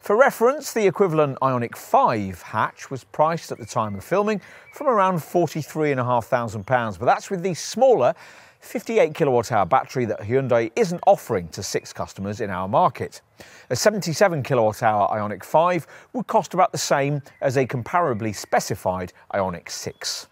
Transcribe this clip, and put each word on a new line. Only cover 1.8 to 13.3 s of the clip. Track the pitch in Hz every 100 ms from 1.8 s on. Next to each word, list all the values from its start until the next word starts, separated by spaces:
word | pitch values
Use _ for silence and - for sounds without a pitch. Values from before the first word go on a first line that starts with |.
| - 262 247 120 98 90
hatch | - 107 131 - -
was | 135
priced | - - 151 165 -
at | 170
the | 113
time | 131 107
of | 101
filming | - 180 208 214 - - -
from | - 294
around | 226 190 180
forty-three | - 180 165 - 143 - 151
and | 135
a |
half | 123 123 110
thousand | 123 117 107 95
pounds, | 127 113 87
but | 123
that's | 196 -
with | 190
the | 180
smaller | 160 - - 262 208 123 170 - - - _
fifty-eight | - 254 - 226 160
kilowatt | 156 151 123 113
hour | 113
battery | 92 131 - 135 117
that | 104
Hyundai | 101 127 135 120 117 -
isn't | 208 170 -
offering | 202 - 107 85
to | -
six | 98 - -
customers | - 85 - 98 104
in | 101
our | 92 95
market. | 127 175 - 98 - _